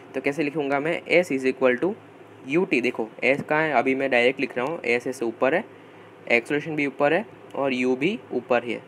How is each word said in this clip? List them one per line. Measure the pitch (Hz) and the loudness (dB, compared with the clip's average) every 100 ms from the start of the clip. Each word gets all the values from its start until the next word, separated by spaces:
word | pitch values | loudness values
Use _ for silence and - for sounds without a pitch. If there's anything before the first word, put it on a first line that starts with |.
| - | -10
तो | 135 | -4
कैसे | 139 151 | -4 -2
लिखूँगा | 147 151 139 139 | -2 -2 -2 -2
मैं, | 156 - - | -2 -4 2
S | 156 - | 2 2
is | 135 131 | 0 -2
equal | 131 127 123 | 2 2 2
to | 175 226 - - - - 131 | 0 -4 -14 -20 -20 -18 -4
U | 160 190 | -2 0
T। | 127 | 0
देखो | 123 123 110 - 120 | 0 -2 -6 -2 0
S | 139 | 0
कहाँ | - 151 | 0 0
है, | 160 | 2
अभी | 123 131 | 2 2
मैं | 131 135 | 0 2
direct | 120 123 139 | 4 4 2
लिख | 113 123 | -4 -4
रहा | 135 | -4
हूँ, | 170 | -4
S | - 120 135 | -2 -2 -2
S | - | -4
ऊपर | 117 - 131 | -6 0 0
है, | 175 - - - - - - - | 0 -4 -14 -20 -20 -20 -12 0
acceleration | 117 - 147 160 147 | 0 2 -4 -2 -4
भी | 139 | -4
ऊपर | 131 143 | 0 2
है | 175 - - - | 2 -2 -12 -10
और | 135 139 | -4 -2
U | 127 127 127 | 0 0 2
भी | 165 247 - | 0 -2 -6
ऊपर | 127 120 120 | -6 0 0
है | 120 113 | 0 -6